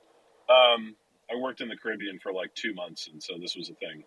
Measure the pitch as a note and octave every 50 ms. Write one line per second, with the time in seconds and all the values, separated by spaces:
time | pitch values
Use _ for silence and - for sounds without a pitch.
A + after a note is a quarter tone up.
0 | _ _ _ _ _ _ _ _ _ - B2+ B2+ B2+ A#2+ A#2 A#2 A2 A2 A2 _
1 | _ _ _ _ _ - A#2 B2 B2+ C3 B2 - B2+ A2+ G#2 - - A2+ A2 G2+
2 | G2+ G2+ F#2+ F#2 - G2+ F#2+ F#2 F2 E2 - - - A2+ G2 F2+ F2 E2+ D#2+ -
3 | - - D#2 D#2 - - F2+ E2+ F2 F2 - F2+ E2 E2 D#2+ - F#2 E2 D2+ D#2
4 | -